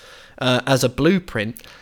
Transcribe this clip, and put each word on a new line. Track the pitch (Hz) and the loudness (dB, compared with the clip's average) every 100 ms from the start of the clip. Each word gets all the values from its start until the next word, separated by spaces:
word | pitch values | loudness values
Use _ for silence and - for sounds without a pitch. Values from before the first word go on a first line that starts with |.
| - - - - | -20 -20 -20 -6
uh, | 127 123 135 | -2 0 2
as | 131 | 2
a | 127 | 0
blueprint | - 156 190 - 113 104 - - - | 0 2 0 -2 -6 -6 -8 -18 -20